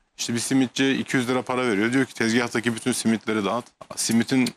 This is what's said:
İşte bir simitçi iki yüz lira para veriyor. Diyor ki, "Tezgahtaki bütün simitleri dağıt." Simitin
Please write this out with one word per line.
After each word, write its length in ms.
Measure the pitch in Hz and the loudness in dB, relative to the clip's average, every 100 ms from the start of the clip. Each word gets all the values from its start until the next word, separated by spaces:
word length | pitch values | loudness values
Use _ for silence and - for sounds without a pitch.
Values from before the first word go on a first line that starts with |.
| _ - | _ -10
İşte 160 | - | -6
bir 40 | 117 | -4
simitçi 520 | - 135 127 - 135 | 0 2 2 2 0
iki 240 | 123 113 135 | 0 0 -2
yüz 120 | 120 | 0
lira 140 | 127 | -2
para 240 | - 127 123 | -2 -2 0
veriyor. 260 | 98 113 | 2 2
Diyor 120 | 131 | 2
ki, 100 | 127 | 0
"Tezgahtaki 600 | - 113 117 120 120 120 | -2 0 2 0 -2 -2
bütün 180 | 110 127 | -2 -2
simitleri 520 | 117 113 113 - 107 | 0 0 0 0 -2
dağıt." 200 | 95 117 - _ - - | 0 -2 -6 _ -14 -6
Simitin 580 | - 117 113 131 120 | 0 2 2 2 0